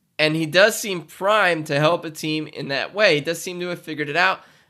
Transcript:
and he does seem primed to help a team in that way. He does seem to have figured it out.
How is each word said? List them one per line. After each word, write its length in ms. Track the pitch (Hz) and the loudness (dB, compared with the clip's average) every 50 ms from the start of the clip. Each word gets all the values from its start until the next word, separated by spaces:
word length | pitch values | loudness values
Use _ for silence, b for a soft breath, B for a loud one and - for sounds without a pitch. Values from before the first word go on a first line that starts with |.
| _ _ _ | _ _ _
and 180 | - 151 156 156 | 0 0 0 0
he 120 | 160 165 | 0 -4
does 300 | 151 143 180 202 226 214 | 2 4 6 6 6 4
seem 260 | - - 208 185 170 151 | -2 -6 -6 -6 -6 -8
primed 640 | - - - 185 196 214 214 196 180 170 160 151 | -12 -10 -4 0 2 2 4 4 2 2 0 -2
to 120 | 156 143 143 | -2 0 2
help 240 | 151 160 175 170 - | 2 2 2 0 -4
a 60 | 165 | -10
team 380 | 147 - - 156 156 156 151 | -10 -8 -4 -4 -4 -4 -4
in 220 | - - 113 - 139 | -8 -10 -10 -8 -6
that 260 | 139 131 92 - - | -4 -4 -4 -4 0
way. 200 | 202 214 190 156 | 2 4 4 4
He 60 | 147 | 2
does 180 | 135 165 170 170 | 0 -2 -6 -6
seem 200 | - 190 180 175 | -6 -8 -8 -6
to 80 | 175 | -6
have 140 | 180 175 - | -6 -6 -8
figured 280 | - 160 151 143 147 151 | -8 -10 -8 -6 -6 -2
it 80 | 147 | 0
out. 240 | 170 180 190 180 - b b b b b b | 2 2 2 0 -2 b b b b b b